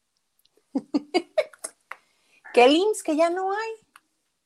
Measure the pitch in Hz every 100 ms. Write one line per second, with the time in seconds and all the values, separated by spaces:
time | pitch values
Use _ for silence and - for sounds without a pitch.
0 | _ _ _ _ _ _ _ 269 - 294
1 | 294 359 - - - - - - - -
2 | _ _ _ _ - - 247 311 415 427
3 | - 302 339 349 381 403 453 440 _ -
4 | _ _ _ _